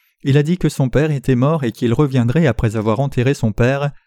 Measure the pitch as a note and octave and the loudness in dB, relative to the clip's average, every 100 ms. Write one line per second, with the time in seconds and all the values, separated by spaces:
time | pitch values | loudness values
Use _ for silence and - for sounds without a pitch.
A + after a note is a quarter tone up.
0 | _ _ C#3+ C#3 D3 F3+ D3+ - C3 A#2+ | _ _ 0 2 2 0 -2 -2 0 0
1 | D#3 C#3 C3+ B2 C3+ D#3+ B2 - A#2 A#2 | 0 -2 0 0 2 0 -4 -2 -2 2
2 | D3 C3 A#2+ D#3 D#3+ A2+ A2+ A2 G#2+ G#2+ | 2 2 0 2 2 2 -2 0 -2 0
3 | C#3 C3 B2 C#3 A2+ G2+ A#2+ C#3 C#3+ - | -2 0 -2 0 -2 0 0 0 -4 -8